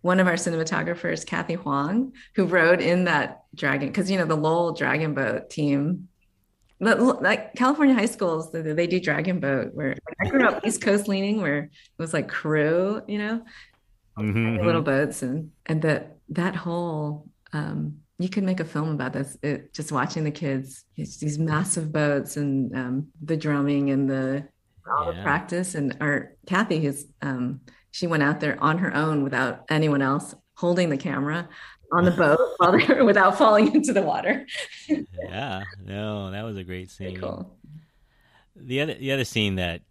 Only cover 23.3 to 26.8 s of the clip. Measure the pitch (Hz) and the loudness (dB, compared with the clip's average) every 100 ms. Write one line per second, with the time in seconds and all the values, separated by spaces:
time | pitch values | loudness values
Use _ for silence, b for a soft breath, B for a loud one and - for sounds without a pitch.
23.3 | 160 151 143 143 143 139 135 135 135 131 | -2 0 0 2 2 2 2 0 0 -2
24.3 | 139 147 _ _ _ - 139 156 120 104 | -4 -6 _ _ _ -4 -2 -2 -4 0
25.3 | 151 - 170 180 160 143 - 147 143 - | -2 -2 -4 -4 -2 -4 -2 -2 -2 -4
26.3 | _ - 185 - 160 | _ -2 0 2 0